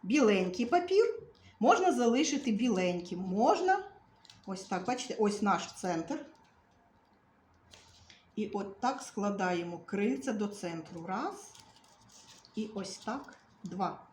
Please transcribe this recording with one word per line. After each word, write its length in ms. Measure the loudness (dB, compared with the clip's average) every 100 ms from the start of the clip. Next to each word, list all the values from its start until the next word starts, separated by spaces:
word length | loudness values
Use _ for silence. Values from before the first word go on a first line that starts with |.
біленький 600 | 2 4 6 6 2 -2 2
папір, 540 | 2 4 4 4 0 -12 -20 -20 _
можна 340 | 4 6 4
залишити 580 | 4 4 4 2 0 0
біленьким, 680 | 0 2 2 0 -2 -6 -6
можна 640 | -4 2 4 4 2 0 -2 -18 _ _ _ -20 -12
ось 180 | -10
так, 220 | -6 -4 -2
бачите, 300 | -4 -4 0
ось 220 | 2 2
наш 320 | 2 2 0
центр. 520 | -6 -4 -4 -4 -6 -8 -20 _ _ _ _ _ _ _ _ _ _ _ _ _ -20 -20 -20 -20 -20 _ -8
І 120 | -6
от 320 | -4 -6 -2
так 220 | -2 -2
складаємо 760 | -8 -4 -2 0 -2 -2 -4 -8 -6
крильця 480 | -2 0 -2 -4
до 140 | -4 -4
центру. 580 | -4 -8 -8 -10 -12 -8
Раз. 440 | -6 -6 -8 -18 -20 -20 -20 _ _ -20 -20 -20 -20 -14 -10
І 140 | -8 -8
ось 220 | -10 -10
так. 400 | -8 -8 -10 -20 _ _
Два. 400 | -12 -4 -4 -4 -18